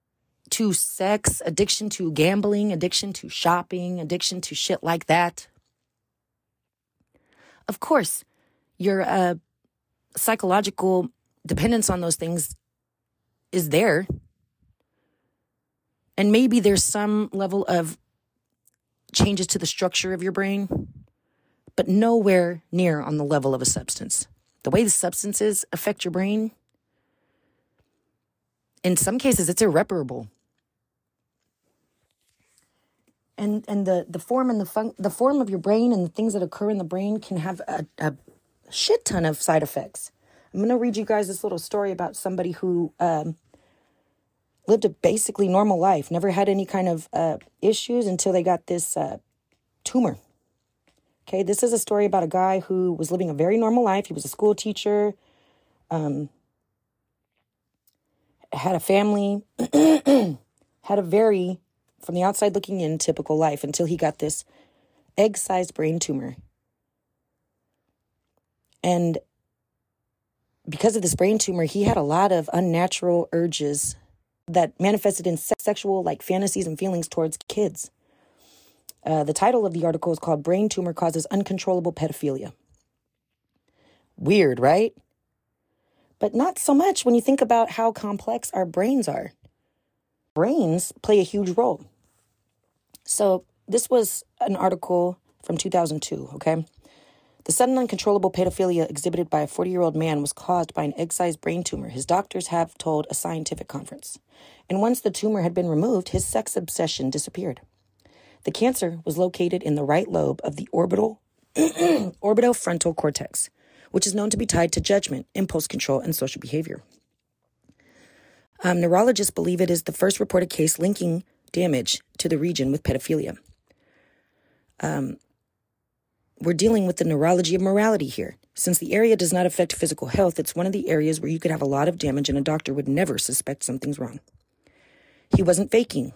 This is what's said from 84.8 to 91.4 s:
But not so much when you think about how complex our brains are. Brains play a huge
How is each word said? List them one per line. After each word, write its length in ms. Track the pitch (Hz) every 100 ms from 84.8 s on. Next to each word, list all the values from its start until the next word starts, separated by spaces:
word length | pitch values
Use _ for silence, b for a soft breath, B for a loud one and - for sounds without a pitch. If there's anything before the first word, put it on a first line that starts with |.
| 226 - _ _ _ _ _ _ _ _ _ _ _ -
But 160 | 208
not 240 | 220 320 -
so 160 | -
much 300 | 277 370 -
when 100 | 254
you 60 | 240
think 200 | 226 277
about 320 | 233 233 226
how 200 | - 226
complex 580 | 214 208 208 - 233 -
our 140 | 190 180
brains 400 | 170 208 269 220
are. 240 | - - _ _ _ _ _ _ _ _ _ _
Brains 580 | - 190 320 180 165 - -
play 200 | - 208
a 40 |
huge 260 | 180 202